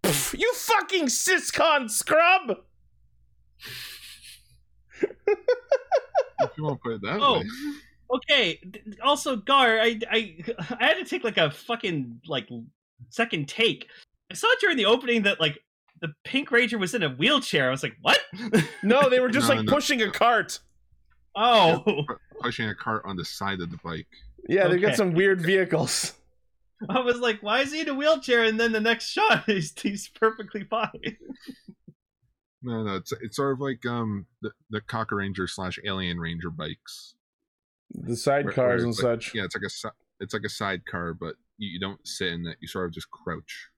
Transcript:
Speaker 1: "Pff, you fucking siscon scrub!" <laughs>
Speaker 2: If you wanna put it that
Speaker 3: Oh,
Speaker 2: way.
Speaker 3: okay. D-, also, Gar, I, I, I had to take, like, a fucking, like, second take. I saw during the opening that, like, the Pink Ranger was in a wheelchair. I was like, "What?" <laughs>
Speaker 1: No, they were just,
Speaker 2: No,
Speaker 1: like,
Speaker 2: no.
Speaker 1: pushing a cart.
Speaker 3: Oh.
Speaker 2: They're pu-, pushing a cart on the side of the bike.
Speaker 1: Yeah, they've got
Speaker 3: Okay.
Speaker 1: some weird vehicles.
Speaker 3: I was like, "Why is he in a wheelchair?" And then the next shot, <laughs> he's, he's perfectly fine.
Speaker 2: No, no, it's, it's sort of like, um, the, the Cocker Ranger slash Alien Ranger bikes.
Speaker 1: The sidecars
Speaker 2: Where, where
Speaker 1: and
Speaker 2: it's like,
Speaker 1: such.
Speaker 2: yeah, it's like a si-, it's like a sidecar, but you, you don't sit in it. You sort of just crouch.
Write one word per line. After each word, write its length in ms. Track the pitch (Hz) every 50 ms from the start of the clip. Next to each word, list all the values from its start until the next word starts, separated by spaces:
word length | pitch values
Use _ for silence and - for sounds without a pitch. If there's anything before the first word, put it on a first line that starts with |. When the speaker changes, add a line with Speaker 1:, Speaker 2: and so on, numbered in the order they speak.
Speaker 1:
"Pff, 360 | - 190 147 139 - - - -
you 140 | 262 466 494
fucking 520 | - - - 453 403 349 - 381 370 320
siscon 800 | 254 226 - - 370 370 339 - - - - 285 320 302 294 262 220
scrub!" 680 | - - - - 302 311 330 349 370 370 359 240 196 -
<laughs> 40 | - _ _ _ _ _ _ _ _ _ _ _ _ _ _ _ _ _ _ _ - - - - - - - - - - - - - - - - _ _ - _ _ _ _ _ _ _ - - - - - _ _ - 415 - - - 494 494 - - 571 - - - 762 554 - - - 762 523 - - -
Speaker 2:
If 140 | 679 - -
you 80 | - 151
wanna 120 | 151 139 113
put 120 | - 123 117
it 80 | 107
that 180 | 95 104 151 208
Speaker 3:
Oh, 200 | 247 - - 165
Speaker 2:
way. 40 | - - 233 262 285 294 285 294 - - _ _ _ _ 247
Speaker 3:
okay. 420 | 254 - - 294 277 226 175 156 - - 185
D-, 100 | 175 208 - 214 202 -
also, 340 | 220 269 294 277 - 302 262
Gar, 420 | 214 - - 269 277 262 233 220 220
I, 220 | 220 233 233 214 226 -
I, 260 | 208 226 226 190 156 160 165 - 233 220 170 147 247 -
I 60 | 240
had 80 | 285 320
to 100 | 370 320
take, 180 | - 320 311
like, 140 | 262 226 180
a 140 | 196 165 151
fucking, 680 | 143 - - - 233 226 - 196 170 147 131 120 117 120 _
like, 220 | - 151 131 107 - 123 117 117 - _ _ _ _ _ _ - _
second 360 | - - 233 233 - 170 143 143
take. 400 | - - 226 220 143 - - _ - - - _ _ _ _ _
I 40 | 185
saw 140 | - - 440 508 494
during 180 | - 392 330 262
the 80 | 202
opening 360 | 196 226 254 262 240 240 226 202
that, 140 | 202 196 -
like, 200 | 160 156 147 - _ _ _ _ _ _ _ _
the 140 | - 160 151 _ _
Pink 260 | - - 269 285 -
Ranger 280 | 269 233 247 233 240 220
was 160 | 190 175 -
in 80 | 240
a 80 | 175 147
wheelchair. 580 | 131 123 156 240 302 277 - - - 151 135 127
I 20 |
was 120 | 131 135
like, 140 | - 127 - -
"What?" 180 | - 170 247 - - - - 190 240 220
<laughs> 300 | 214 214 151 - - -
Speaker 1:
No, 280 | - 202 233 277 285 262
they 100 | 247 254
were 80 | 254 247
just, 220 | 220 277 247 233
Speaker 2:
No, 60 | 277
Speaker 1:
like, 100 | 226 220
Speaker 2:
no. 60 | 214
Speaker 1:
pushing 280 | 269 294 - - 294 247
a 100 | 220 202
cart. 500 | - - - 233 240 214 180 - - - _ _ _ _ _ _ _ _ _ _ _ _ _ _ _
Speaker 3:
Oh. 460 | 196 214 247 240 220 190 160 165 160 -
Speaker 2:
They're 100 | 214 202
pu-, 120 | - 147 143 117 - _ _ - -
pushing 280 | - 120 117 - 117 107
a 40 | 101
cart 280 | - - 117 110 107 -
on 120 | 98 98
the 80 | 87 82
side 360 | - - - 98 98 98 92
of 100 | 87 85
the 80 | 85 82 _
bike. 220 | 82 82 80 80 _ _ - - - - - - -
Speaker 1:
Yeah, 180 | 165 196 190 165
they've 120 | 185 180
got 80 | 190 214
Speaker 3:
Okay. 80 | 254
Speaker 1:
some 160 | 226 208 185
weird 300 | 165 165 196 196 190 180
vehicles. 720 | 160 165 190 190 185 - - 123 131 127 - - - - - _ _ _ _ _ _ _ _ _ _ _ _ _ 220 208
Speaker 3:
I 120 | 226 254
was 180 | 247 240 240 240
like, 240 | 247 240 220 214
"Why 180 | - 202 214 254
is 100 | 277 277
he 80 | 294 311
in 60 | 320 311
a 40 | 277
wheelchair?" 500 | 262 285 302 320 285 262 - 247 233 226
And 140 | 220 220 220
then 140 | 233 233
the 80 | 226 220
next 280 | 214 226 226 226 - -
shot, 340 | - 370 415 440 226 - -
<laughs> 20 |
he's, 320 | - 208 190 156 151 - -
he's 300 | - 208 202 202 - -
perfectly 560 | _ - - 220 220 - 214 202 - 208 196
fine. 540 | - 220 - - - - - - 226 220 _ - - 262 _ - - 262 _ _ - 185 _ _ - - _ _ _ _ _ _ _ _ _ _ _ _ _
Speaker 2:
No, 200 | - 123 117 113
no, 140 | 110 104 98
it's, 160 | 95 - - - -
it's 140 | - 110 -
sort 180 | - 139 139 135
of 60 | 127
like, 260 | 143 139 131 117 -
um, 400 | 123 120 120 117 110 104 101 87 _ _ _
the, 80 | - - - _ _ _
the 140 | 110 107
Cocker 340 | - - - 113 110 - 110
Ranger 300 | 101 98 98 95 95 92
slash 320 | 85 - - 95 90 87 - -
Alien 320 | 101 95 92 92 87 87 85
Ranger 320 | 82 82 85 85 87 87
bikes. 640 | 78 78 - - - _ _ - - - - - _ _ _ _ _ _ _ _ _ _ _ _ _ _ _ _
Speaker 1:
The 220 | - - - 123
sidecars 440 | 120 117 - 143 139 143 143 - -
Speaker 2:
Where, 100 | - 127 123
where 80 | 123
Speaker 1:
and 120 | 120 117 120
Speaker 2:
it's 140 | 113 107
like, 200 | - 120 117 117
Speaker 1:
such. 120 | - - -
Speaker 2:
yeah, 100 | 113 98
it's 100 | 87 -
like 100 | - 101
a 60 | 95
si-, 180 | - - - 107 - _ _ _ _ _
it's 140 | 98 98 -
like 80 | 110 107
a 60 | 104
sidecar, 640 | - - 110 98 95 90 - - - 90 87 85 82
but 220 | 82 - 82 - _ _ _ _
you, 140 | _ 107 98
you 100 | 82 90
don't 260 | 92 95 98 - _
sit 260 | - - - 98 90
in 140 | 85 85 85
it. 120 | 82 85 _
You 80 | - -
sort 160 | - 95 92
of 60 | 85
just 180 | 80 82 - _
crouch. 580 | - - _ 92 82 - - - - - - - _